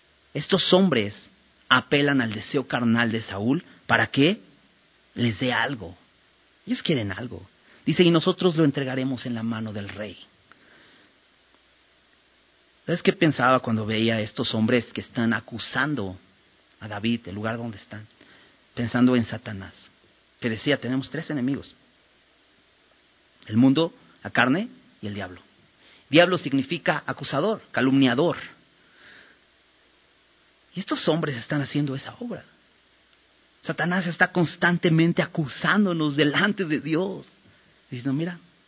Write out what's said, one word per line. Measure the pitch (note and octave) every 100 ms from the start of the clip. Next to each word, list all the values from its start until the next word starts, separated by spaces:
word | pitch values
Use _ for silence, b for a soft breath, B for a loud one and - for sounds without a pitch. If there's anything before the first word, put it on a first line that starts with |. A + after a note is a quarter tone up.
| _ _ _
Estos | C#3 - F#3+ -
hombres | F3+ F#3+ B2 G2+ - - _ _ _ -
apelan | B2+ - C#3+ C#3+ C3+
al | A2+
deseo | G#2+ - C#3+ B2
carnal | C3+ A#2+ A#2 A#2
de | A2
Saúl | - G2 A2+ D#3+ - b b
para | A2+ A2
que | C3+ D3+ A3+ - _ _ _ _ _ _
les | - A#2+ G#2
dé | B2+
algo. | A2+ B2 B2 F2+ F#2 _ _ _ _ _ _ -
Ellos | B3+
quieren | - C#3 G2+
algo. | F#2+ A#2+ F#2+ - _ b b b
Dice: | E3
"Y | F3
nosotros | E3 F#3+ F3+ F3+ D#3
lo |
entregaremos | D3+ C#3 C3 C3 C3 B2+
en | B2+
la | A#2
mano | A2+ A2 A2
del | G2+ G2
rey". | F#2+ G#2+ - - _ _ b b b b b b b _ _ _ _ _ _ _ _ _ _ _ _ _ _ _ _
¿Sabes | - E3+
qué | -
pensaba | - E3 C3+ B2 C3
cuando | A#2+ A2 G#2+
veía | A2 A2+ A2+
a |
estos | G#2 - A#2+
hombres | A2+ A2 B2 -
que | -
están | - B2 A2+
acusando | A2 - A#2 - C3 C#3+ C3+ F#2+ F#2 _ _ _ _ _ -
a | G#2+
David, | G#2 A2+ A#2 F2
el |
lugar | G2+ A2 A#2
donde | A#2 G2+
están? | - G#2 G#2+ _ b b b b b
Pensando | - A#2 B2 B2 B2
en |
Satanás. | G#2+ G#2+ - G2 F#2+ - - _ _ _ _ -
Te | B2
decía, | G#2+ C#3+ C#3+
tenemos | A#2 C3 C3
tres | D3+ D#3+
enemigos: | D3 B2 B2 - - _ _ _ _ _ _ _ _ _ _ _ _ _ _ _ _ -
el | A2
mundo, | C3+ C#3 E3 - b b
la | G2+
carne | - B2+ D#3+ A#3+ - _ _
y | G#2
el |
diablo. | G2+ F#2 F2+ _ _ _ _ b b b
Diablo | D3 F3+ F3+
significa | C#3+ C3+ - D#3 - D3+ -
acusador, | B2 - C#3 G3+ G#3+ -
calumniador. | A#2 C3 C3+ C3 A#2+ E3+ - - - _ _ b b b b b b b _ _ _ _ _ _ _ _ _ _ _ _
Y | F3+
estos | - D4+ -
hombres | D#3+ D3 A#2+
están | - D3+
haciendo | C3+ D3 D3 C3+
esa | - -
obra. | A#3+ F#3 - _ _ _ _ _ _ _ _ _ _ _
Satanás | - D#3 E3 F#3 F3
está | D#3+ F3+
constantemente | F3+ D#3 - F3 F3 F3+ D#3+ E3+ F3
acusándonos | D#3+ - C#3 - D#3 G3 G3 E3+ D3+
delante | C#3 D3 C#3+ G#3 G3 E3
de | C#3+
Dios, | D3 D#3 F#3+ E3+ - _ _ b b b -
diciendo: | B2 C3+
"Mira, | C3+ F3 E3+ _ _